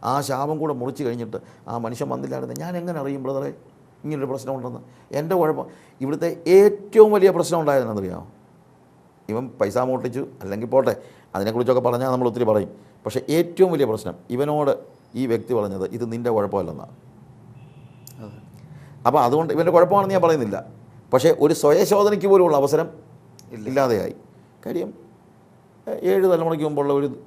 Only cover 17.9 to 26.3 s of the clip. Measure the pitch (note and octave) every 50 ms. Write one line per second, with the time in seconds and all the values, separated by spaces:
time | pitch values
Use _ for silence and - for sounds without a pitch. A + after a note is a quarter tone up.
17.9 | - - - - - - A2 G#2 G2+ - - - - - - - - - - -
18.9 | - - - A#2 B2+ D3+ B2+ A#2+ B2+ D3+ E3 D#3 - C#3+ E3 E3+ E3+ E3+ F3 F3
19.9 | G#3 G3+ G3 F#3+ G3 F#3+ F3 E3+ D#3+ D3+ B2 G#2+ G2 F#2 - - - - - -
20.9 | - - - _ - C3 - E3 - - C#3 D3+ D#3+ D3+ - D3 D3+ F3+ G3+ D#3
21.9 | G3 G3+ G3+ G#3 G#3 G3 E3+ G3 G3 G3 F3+ F3 D#3 C#3+ C3+ C#3 D3+ D#3 E3 D#3+
22.9 | - - - - - - - - - - - - - A2 G#2+ G#2+ C3 C3+ C#3 B2+
23.9 | A#2 G2+ F2+ E2+ - - - - - - - _ _ _ - - - E3+ - -
24.9 | - - - - - _ _ _ _ _ _ _ _ _ _ _ _ _ _ -
25.9 | - - - F3 F#3+ G3 F#3 F#3+